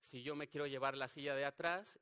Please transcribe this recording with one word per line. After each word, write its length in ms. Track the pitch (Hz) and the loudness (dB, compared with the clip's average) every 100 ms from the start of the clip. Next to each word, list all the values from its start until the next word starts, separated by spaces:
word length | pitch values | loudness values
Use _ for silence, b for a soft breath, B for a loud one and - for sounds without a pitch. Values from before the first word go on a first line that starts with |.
si 220 | - 127 | -12 -8
yo 140 | 127 147 | -4 -4
me 120 | 147 | -4
quiero 180 | 147 143 | -2 0
llevar 300 | 135 135 135 | 4 4 4
la 120 | 131 | -2
silla 260 | - 143 | -2 0
de 100 | 135 | 2
atrás 540 | 139 - 170 180 214 - | 0 2 0 0 -2 -14